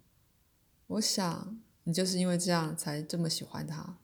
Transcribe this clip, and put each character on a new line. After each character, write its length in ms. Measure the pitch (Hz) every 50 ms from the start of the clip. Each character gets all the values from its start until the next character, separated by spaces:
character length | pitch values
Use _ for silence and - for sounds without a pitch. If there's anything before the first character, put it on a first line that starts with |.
| _ _ _ _ _ _ _ _ _ _ _ _ _ _ _ _ _
：“我 140 | - 180 208
想 600 | 214 - - - 190 175 165 - - 180 220 226 - - _ _ -
你 100 | 170 165
就 100 | 175 190
是 140 | 185 190 180
因 100 | 180 180
为 80 | 175
这 140 | 170 175 185 175
样 240 | 170 160 156 156
才 240 | 165 - 160 147 151 151
这 160 | 151 - 170
么 120 | 170 160
喜 120 | 160 - 147
欢 240 | - - - 151
他， 320 | 151 156 156 - - 180 -